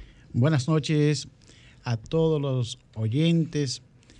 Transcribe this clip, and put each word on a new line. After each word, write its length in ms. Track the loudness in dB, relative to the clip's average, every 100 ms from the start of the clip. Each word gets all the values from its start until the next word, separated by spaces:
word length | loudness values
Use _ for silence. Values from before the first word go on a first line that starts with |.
| -10 -20 -6
Buenas 340 | 0 2 2 2
noches 640 | 0 0 2 2 0 -6 -18 -20 -20 -20 -12
a 140 | -6 -6
todos 420 | -2 0 2 0
los 380 | 0 -2 -4 -6 -14
oyentes 880 | -6 -2 0 2 2 2 -2 -4 -4 -12 -20 -20 -20